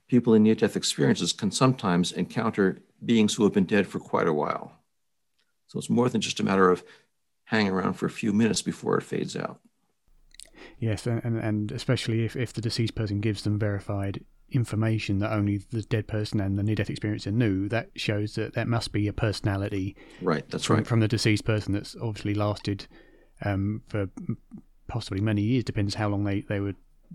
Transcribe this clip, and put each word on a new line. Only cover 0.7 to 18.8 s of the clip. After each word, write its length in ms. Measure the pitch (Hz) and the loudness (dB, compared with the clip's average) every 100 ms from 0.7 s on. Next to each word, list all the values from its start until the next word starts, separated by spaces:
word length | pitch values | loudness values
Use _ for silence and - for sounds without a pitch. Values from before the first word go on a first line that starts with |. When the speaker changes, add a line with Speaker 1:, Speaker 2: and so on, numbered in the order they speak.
| - | 0
Speaker 1:
experiences 580 | - - - 98 87 | -2 2 2 4 0
can 180 | - 101 | 0 -2
sometimes 600 | - 131 131 101 87 87 | 2 2 2 2 2 2
encounter 720 | 82 90 - 113 - 95 - _ - 104 | -2 -4 -2 -2 2 2 0 _ -8 2
beings 280 | 117 104 | 4 4
who 100 | - | 4
have 100 | 101 | 4
been 120 | 104 90 | 4 2
dead 220 | 104 92 | 2 0
for 120 | 98 | -4
quite 280 | - 113 87 | -4 0 2
a 60 | |
while. 400 | 76 73 - - - _ _ _ _ _ _ _ _ _ | 2 0 -4 -8 -20 _ _ _ _ _ _ _ _ _
So 120 | - | -8
it's 100 | - | 0
more 200 | 113 123 | 2 2
than 120 | 113 | 0
just 180 | - - | -2 -2
a 40 | |
matter 260 | 104 95 92 | 0 4 4
of 120 | 90 - - _ _ _ _ - | 4 -2 -20 _ _ _ _ -4
hanging 260 | 110 101 | 0 0
around 220 | 92 95 | 0 -2
for 120 | 92 98 | -2 -4
a 60 | |
few 220 | - 110 | -2 0
minutes 280 | 101 113 92 | 2 2 2
before 360 | - - - - | -4 -6 -2 -2
it 60 | |
fades 320 | - - - - | -2 -6 -6 -6
out. 240 | 50 - _ _ _ _ _ _ _ - - - - - | -8 -12 _ _ _ _ _ _ _ -20 -20 -20 -20 -6
Speaker 2:
Yes, 260 | 113 104 120 | -4 -2 -2
and, 180 | 117 | -2
and, 140 | 120 113 | -2 -2
and 340 | 110 104 104 | 0 -2 -2
especially 540 | 117 - 123 - 113 113 | -4 -2 0 0 0 -2
if, 100 | - | -2
if 180 | 117 | -6
the 80 | - | -4
deceased 340 | 113 - 113 - | -4 -2 -2 -2
person 240 | 107 101 | -2 0
gives 220 | 110 104 | 0 -2
them 160 | 104 104 | -2 0
verified 640 | 107 101 - 101 98 98 - _ - | 0 -4 -4 -4 -4 -6 -12 _ -4
information 680 | 131 117 107 110 110 - 98 | -2 0 0 0 0 0 0
that 120 | 107 | 0
only 260 | 110 101 101 | 0 0 0
the 260 | - 117 | -4 -8
dead 240 | - 110 - | -2 -4 -2
person 320 | 107 107 110 | -4 -2 -2
and 180 | 98 98 | 0 0
the 60 | |
near-death 260 | 104 107 101 | 0 0 -2
experiencer 420 | - 104 107 - | -4 -4 -4 -2
knew, 380 | 110 117 95 101 | 0 2 0 -2
that 200 | 113 - - | -4 -6 -6
shows 400 | - 104 104 - | -2 -2 -2 -4
that 200 | 110 - | -4 -2
that 120 | 113 | -2
must 240 | 117 | -2